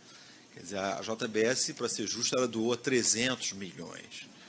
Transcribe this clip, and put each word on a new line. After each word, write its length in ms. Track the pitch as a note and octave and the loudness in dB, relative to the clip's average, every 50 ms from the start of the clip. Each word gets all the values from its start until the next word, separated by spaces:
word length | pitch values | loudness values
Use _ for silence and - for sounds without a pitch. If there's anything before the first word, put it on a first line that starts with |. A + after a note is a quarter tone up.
| - - - - - - - - - - - | -20 -20 -20 -20 -20 -20 -20 -20 -20 -20 -20
Quer 60 | G#2+ | -16
dizer, 180 | F#2+ F2 G2+ F#2+ | -10 -6 -4 -2
a 220 | F#2+ G2 F2+ - | 0 0 -2 -2
J 260 | G2 G#2+ A2 G#2 B2+ | -4 -6 -4 -4 -4
B 160 | A2+ G#2+ A2 A2 | -2 2 4 4
S, 300 | A#2 C3 - - - D3 | 4 4 2 0 -2 -2
pra 140 | - A#2+ | -4 -2
ser 200 | A2+ - - A2 | -2 -2 -2 -2
justa, 280 | F#2+ - A2+ A#2+ - D3 | -4 -2 -2 0 0 2
ela 120 | B2+ B2+ | 2 2
doou 280 | A#2 A2 A2+ A2 A#2+ A#2+ | 2 2 2 2 2 0
trezentos 800 | A#2 - C#3+ C3 A#2+ G#2+ - A2 A2+ B2 C3 B2+ A#2+ - - G2 | 0 0 2 2 4 6 6 4 4 4 2 0 0 -4 -6 -6
milhões 760 | G2 G2 F2 - F2 E2+ E2+ F2 E2+ - - - - - - - - - | -6 -10 -10 -10 -12 -12 -12 -12 -14 -14 -14 -14 -14 -16 -16 -18 -20 -20